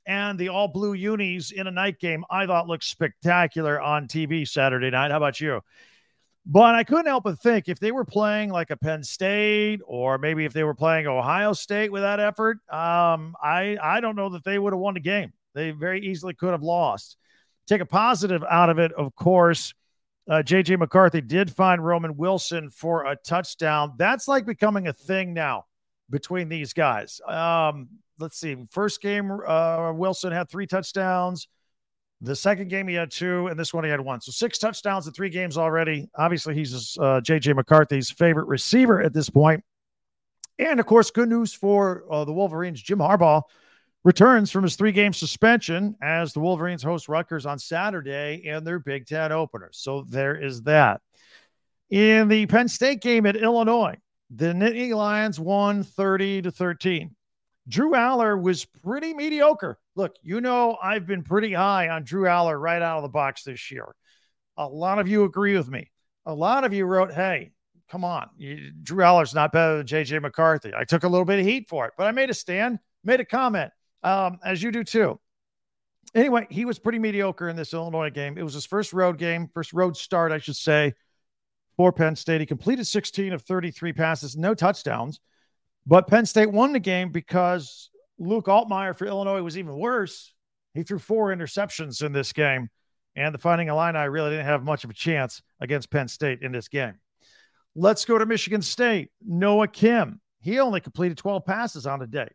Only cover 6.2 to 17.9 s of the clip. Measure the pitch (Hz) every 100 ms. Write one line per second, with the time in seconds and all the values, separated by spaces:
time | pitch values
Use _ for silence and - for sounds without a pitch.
6.2 | _ _ - 156 233 233 - 302 320 269
7.2 | 208 160 233 226 175 180 208 254 214 202
8.2 | 214 214 208 180 165 147 156 156 139 -
9.2 | 190 208 214 214 214 214 - 123 127 131
10.2 | 147 160 156 147 151 147 160 160 147 127
11.2 | 123 175 208 196 - 202 214 196 196 208
12.2 | 208 208 220 220 _ 156 170 170 170 165
13.2 | 160 165 147 170 196 208 156 202 233 208
14.2 | 196 175 185 202 202 190 196 190 156 202
15.2 | 160 _ _ 143 160 151 165 190 202 180
16.2 | 180 165 180 175 151 175 156 101 - _
17.2 | _ _ _ _ - 208 180